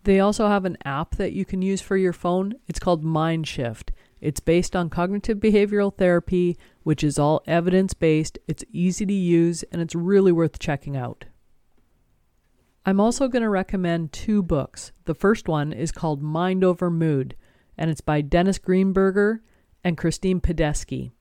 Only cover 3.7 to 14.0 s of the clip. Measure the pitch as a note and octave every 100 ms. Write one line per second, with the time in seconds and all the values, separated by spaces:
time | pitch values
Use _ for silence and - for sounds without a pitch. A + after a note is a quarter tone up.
3.7 | A#2 - - _ _ - C#3+ - E3+ F3+
4.7 | F#3 E3+ F3 F3+ G3+ - G#3+ G#3+ G#3 G#3
5.7 | G3+ G3+ - F3+ F3 - F#3 F3 F3 -
6.7 | _ - D3+ E3 C#3+ D3 D#3 - E3+ F3
7.7 | F#3 F#3+ - E3 D#3 D#3 - - D#3 -
8.7 | - F3+ F3 G3 G3+ F3+ E3+ E3+ E3+ -
9.7 | E3+ E3 E3+ E3+ G3 F#3+ E3+ E3 - -
10.7 | C#3+ - C#3 A#2+ - - _ _ _ _
11.7 | _ _ _ _ _ _ _ _ _ _
12.7 | _ - G3 G#3+ A#3 C4+ B3 A3+ G3 F#3+
13.7 | G3 F3+ E3+